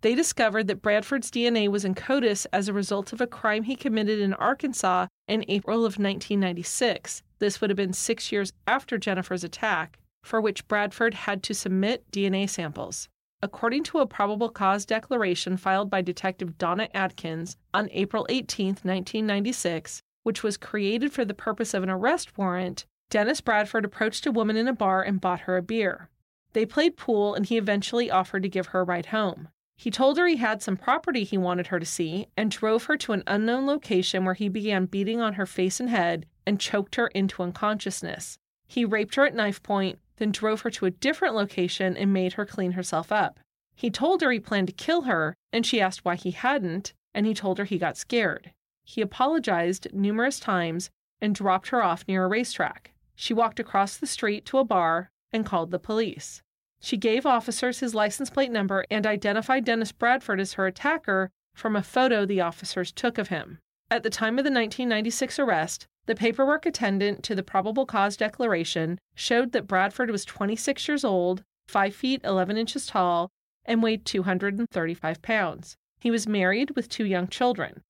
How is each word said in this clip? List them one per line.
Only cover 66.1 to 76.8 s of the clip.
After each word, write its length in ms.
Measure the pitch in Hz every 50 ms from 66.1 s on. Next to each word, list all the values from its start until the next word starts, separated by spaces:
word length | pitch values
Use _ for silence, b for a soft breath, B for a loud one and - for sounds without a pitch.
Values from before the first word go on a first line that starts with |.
| 226
paperwork 500 | - 214 226 226 - 269 269 294 311 -
attendant 580 | 339 285 - 247 208 196 196 202 208 208 - -
to 100 | - 220
the 80 | 185 185
probable 420 | - - 190 190 214 220 269 269
cause 320 | 262 - 214 196 208 202
declaration 840 | - 220 214 208 - 247 233 202 170 165 - - 175 160 160 175 185 _ _ _
showed 380 | - - - 247 233 254 240 -
that 160 | 240 196 190
Bradford 420 | 196 185 190 202 202 - 254 233
was 140 | 220 196 -
twenty-six 640 | - - - 202 196 220 220 - - 277 - - -
years 160 | 294 285 -
old, 380 | 240 196 185 175 180 185 190 - _ _ _ _ -
five 260 | - 208 196 196 202
feet 280 | - - 254 262 262 -
eleven 320 | - 196 185 185 185 208
inches 300 | 220 226 220 - 285 -
tall, 420 | - - 214 185 175 175 170 170 185 _ _ _ _ _ _ _
and 160 | - 233 226 226
weighed 240 | 226 214 214 -
two 160 | - - 196 185
hundred 360 | 196 185 180 190 202 196 202
and 80 | 233 226
thirty-five 500 | - 190 165 165 170 - - 160 165 160
pounds. 560 | - - 226 214 196 165 - - - - - _ _ _ _ _
He 100 | - 233
was 160 | 233 233 208
married 440 | 220 214 202 185 180 196 220 277 277
with 180 | 285 -